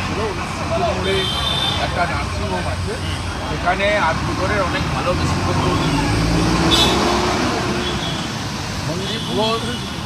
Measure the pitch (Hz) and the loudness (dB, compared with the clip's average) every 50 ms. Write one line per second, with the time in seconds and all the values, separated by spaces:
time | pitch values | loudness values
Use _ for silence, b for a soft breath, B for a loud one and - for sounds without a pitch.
0 | - - - 185 214 220 180 180 185 - - - 208 214 220 226 233 214 190 185 | -2 -2 -2 -2 -2 -2 -2 -4 -4 -4 -4 -4 -2 -2 0 0 0 0 0 0
1 | 185 190 196 190 190 190 - - 185 - - - - 165 - - - - - - | 0 0 0 0 0 0 0 0 0 0 0 0 0 0 0 0 -2 -2 0 0
2 | 175 170 190 185 165 - - - - 180 185 180 170 175 170 - - 190 220 - | 0 0 0 -2 -2 -2 -2 -2 -2 -2 -2 -2 -2 -2 -2 -2 -2 -4 -4 -4
3 | - - - - - - - - - - 156 151 - 175 185 190 202 202 208 202 | -4 -4 -4 -4 -4 -4 -4 -4 -4 -4 -4 0 0 0 2 2 2 2 4 4
4 | 175 160 165 - 156 - 151 - 180 185 208 208 185 165 170 180 160 - - - | 2 2 2 0 0 -2 0 0 0 0 2 2 0 0 0 0 0 0 0 0
5 | - 175 180 165 - - - - - - - - - - - - - - - - | 0 0 0 2 2 0 0 0 0 2 2 2 2 2 2 2 2 2 2 2
6 | - - - - - - - - - - - 349 - - 339 - - - - - | 2 2 2 4 4 4 4 4 4 4 2 2 4 4 4 4 4 4 4 2
7 | - - - - - - - - 85 82 - - - - - - - - - - | 2 2 2 2 2 0 0 0 0 0 0 0 -2 -2 -2 -2 -2 -2 -2 -2
8 | - - - - - - - - - - - - - - - - - 139 160 180 | -2 -4 -4 -4 -4 -4 -4 -6 -6 -6 -6 -6 -6 -6 -6 -4 -4 -2 -2 -2
9 | 196 190 214 220 - 160 170 190 220 226 226 226 214 226 240 214 196 - - - | -2 -2 -4 -4 -4 -2 0 0 2 2 2 0 -2 -4 -4 -4 -6 -6 -6 -6
10 | - | -6